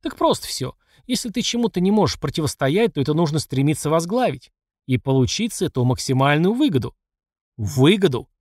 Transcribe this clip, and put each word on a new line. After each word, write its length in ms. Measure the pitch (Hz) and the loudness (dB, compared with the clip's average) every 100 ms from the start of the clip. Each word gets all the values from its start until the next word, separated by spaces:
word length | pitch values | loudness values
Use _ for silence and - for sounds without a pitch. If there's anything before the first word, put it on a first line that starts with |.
Так 140 | 320 - | -10 -2
просто 320 | 330 240 - | 0 0 -4
всё. 280 | - 131 - _ _ - | -8 -8 -10 _ _ -6
Если 240 | 247 247 | -4 -4
ты 120 | 220 | -4
чему-то 380 | - 233 240 - | -2 0 -2 0
не 120 | 185 | 2
можешь 280 | 214 170 - | 4 2 0
противостоять, 720 | 147 151 147 - 135 170 226 | -6 -4 -4 -2 0 2 0
то 80 | - | 0
это 120 | 135 | -2
нужно 260 | 151 170 151 | 0 0 -2
стремиться 500 | - 131 143 147 151 | -4 0 0 0 0
возглавить. 640 | 160 170 233 240 131 - _ _ _ - | 0 0 -2 -2 -4 -14 _ _ _ -4
И 120 | 127 | -2
получить 560 | - 135 127 - 117 | 2 2 2 0 -4
с 80 | - | -2
этого 220 | 170 - | -4 0
максимальную 720 | 123 127 - 131 139 147 175 | 0 0 -2 0 2 2 2
выгоду. 420 | 240 294 143 - _ _ _ _ _ _ - | 2 2 0 -2 _ _ _ _ _ _ -8
Выгоду. 720 | 104 143 139 208 185 123 - _ | -4 2 4 4 2 -2 -10 _